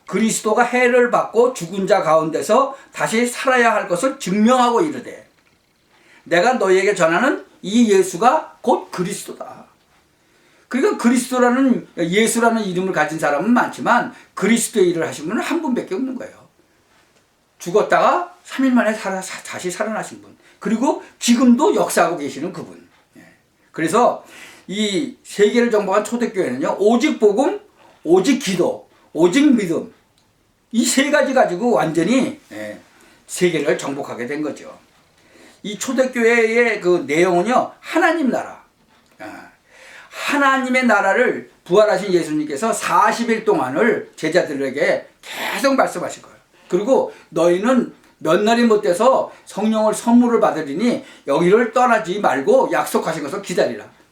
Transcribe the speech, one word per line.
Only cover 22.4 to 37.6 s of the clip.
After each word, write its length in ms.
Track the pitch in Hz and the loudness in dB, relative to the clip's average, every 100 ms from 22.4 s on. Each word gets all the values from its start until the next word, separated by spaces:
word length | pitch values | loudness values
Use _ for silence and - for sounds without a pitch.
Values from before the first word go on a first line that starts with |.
| 180 | -10
그분. 340 | 160 104 85 - _ _ - | -10 -16 -18 -20 _ _ -20
예. 60 | - _ _ _ _ | -20 _ _ _ _
그래서 520 | - 160 214 240 - - - - - - | -6 -2 2 2 0 -8 -20 -20 -20 -10
이 500 | 202 214 185 123 - | -4 -2 -2 -4 -10
세계를 480 | - - 214 240 240 | -8 0 2 4 2
정복한 320 | 208 196 208 | 2 0 0
초대교회는요, 760 | 208 240 220 185 139 127 180 - | -2 -4 -4 -2 -4 -2 -4 0
오직 400 | 208 240 302 247 | 2 4 2 2
복음, 400 | 208 202 294 415 - _ _ _ | 2 4 0 -2 -10 _ _ _
오직 360 | 156 185 226 254 | 2 2 4 0
기도, 500 | 185 180 156 - - _ _ | -2 -2 -2 -4 -12 _ _
오직 420 | 147 175 269 294 233 | 0 2 4 4 4
믿음, 380 | 180 147 - - _ _ _ _ _ _ _ | 0 -4 -6 -16 _ _ _ _ _ _ _
이 140 | 226 - | -2 0
세 240 | 262 285 | 0 0
가지 240 | 294 262 | 0 2
가지고 380 | 254 220 175 240 | 2 0 0 0
완전히, 680 | 214 160 165 165 254 147 - - | 0 0 0 0 0 0 -6 -18
예, 280 | 107 107 104 - _ _ _ - | -14 -14 -14 -20 _ _ _ -14
세계를 520 | - 180 156 143 - | -2 0 0 -2 -4
정복하게 500 | 139 139 131 113 123 | -4 -8 -10 -10 -8
된 140 | 147 | -6
거죠. 360 | 147 - - - _ _ _ _ _ _ - _ | -8 -10 -16 -20 _ _ _ _ _ _ -20 _
이 160 | 196 208 | -12 -10
초대교회의 1000 | - 247 254 247 226 240 226 233 240 208 | -4 -2 -2 0 2 4 2 2 0 0
그 240 | 175 175 135 | 0 0 0
내용은요, 640 | 151 185 175 208 247 | 0 2 2 2 0